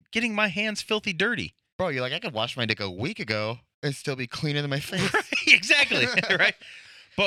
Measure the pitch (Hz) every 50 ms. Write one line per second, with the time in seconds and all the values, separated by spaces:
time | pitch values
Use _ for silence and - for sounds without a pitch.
0 | _ _ - 220 226 240 214 208 214 208 160 190 214 220 208 202 - - 220 214
1 | 208 214 190 156 185 226 240 175 95 76 - _ _ _ _ _ 185 180 147 131
2 | 127 127 135 170 - 202 135 107 110 120 - 131 120 110 110 - 107 98 90 90
3 | 110 156 - - 190 123 117 107 107 110 117 120 _ _ _ _ - 147 139 -
4 | - - 139 127 131 117 - - - 151 143 147 147 143 139 139 139 - - 185
5 | - - - - - - - - - - 285 - 185 226 320 294 285 240 - -
6 | 247 240 247 220 - - 190 170 180 208 - - - - - - - - - -
7 | - _ - - 196